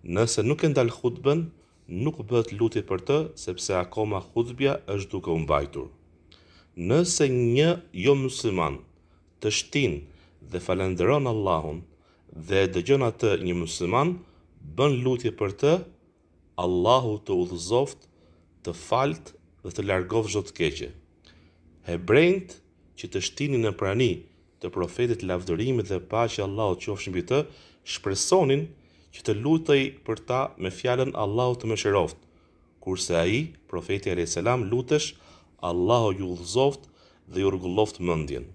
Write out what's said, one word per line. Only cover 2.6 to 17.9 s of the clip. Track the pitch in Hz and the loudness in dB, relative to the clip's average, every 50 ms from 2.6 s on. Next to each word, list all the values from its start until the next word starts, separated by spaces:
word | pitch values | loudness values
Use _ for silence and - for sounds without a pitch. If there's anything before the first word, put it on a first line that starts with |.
| 113 110 - 104 - | 0 0 0 -2 -2
për | - 95 90 - | -2 -6 -4 0
të, | - 139 151 160 160 - | 0 0 0 0 -4 -10
sepse | - - - 90 - - - 95 | -10 -8 -8 -8 -6 -4 -2 0
akoma | 90 90 90 - 113 107 107 101 95 90 | 0 0 -2 -2 -2 -2 -2 -2 -4 -6
hutbja | - - 113 117 120 123 127 135 135 - - - | -4 -2 -2 -2 -2 -2 0 0 0 0 0 -4
është | - 101 101 92 - | -4 -4 -4 -4 -6
duke | - 95 85 87 | -8 -6 -2 0
u | 82 80 | 0 0
mbajtur. | 78 71 76 71 71 71 - 71 65 - - _ _ _ _ _ _ _ - _ _ _ _ - _ _ _ | 2 2 2 0 0 -2 -8 -10 -10 -10 -16 _ _ _ _ _ _ _ -20 _ _ _ _ -20 _ _ _
Nëse | 87 85 92 120 160 175 180 - - 151 | -6 0 2 2 2 2 2 2 2 2
një | 135 127 123 123 117 120 135 156 170 175 - - - | 2 4 2 2 4 4 4 4 4 2 0 -6 -12
jo | - 92 90 131 143 | -8 0 4 4 4
musliman | 139 131 127 - - - 113 95 92 82 71 69 67 - _ _ _ _ _ _ _ _ _ _ _ | 4 2 -2 -4 -2 -2 0 0 2 0 0 -2 -6 -14 _ _ _ _ _ _ _ _ _ _ _
të | - 107 | -4 -2
shtin | 107 - - - - 147 139 101 76 71 73 - - - - _ _ _ | -2 -2 -4 -2 0 0 0 0 0 -4 -8 -14 -20 -20 -20 _ _ _
dhe | - - - 90 - | -16 -8 -8 -6 -2
falenderon | - 92 95 95 95 92 87 87 107 143 147 135 | -2 0 0 0 -2 0 2 2 4 4 2 2
Allahun | 123 113 110 101 95 85 78 78 78 76 80 - - - _ _ _ _ _ _ - - | 0 -2 0 2 2 0 0 0 -4 -8 -10 -12 -16 -20 _ _ _ _ _ _ -20 -18
dhe | 80 78 87 98 95 95 | -16 -6 0 2 2 2
e | 90 | 2
dëgjon | 90 90 85 107 139 135 127 | 0 -2 2 2 2 4 4
atë | 113 - - - 107 98 85 90 | 0 0 2 2 2 2 2 0
një | 90 87 87 | -2 -2 -2
musliman, | 85 82 - - 90 87 107 127 147 175 180 180 - - _ _ _ _ _ _ | -4 -4 -4 -4 -2 0 2 2 2 2 -2 -4 -12 -20 _ _ _ _ _ _
bën | - 73 78 117 135 147 139 120 123 | -18 -10 -2 2 2 2 2 2 0
lutje | 127 127 123 - 110 - | 0 0 0 -2 -4 -2
për | - 107 95 95 - | -2 -4 -4 -2 2
të, | 139 147 165 185 180 - - _ _ _ _ _ _ _ _ _ _ _ _ | 2 2 2 2 0 -10 -20 _ _ _ _ _ _ _ _ _ _ _ _
Allahu | - 90 90 90 90 90 107 123 131 127 113 104 101 | -4 -2 0 2 2 4 4 4 4 2 -2 -4 -6
të | - - 98 90 90 | -4 -2 0 0 0
udhëzoft, | 87 90 85 85 92 113 123 139 139 | -2 -4 -8 -2 0 2 2 2 0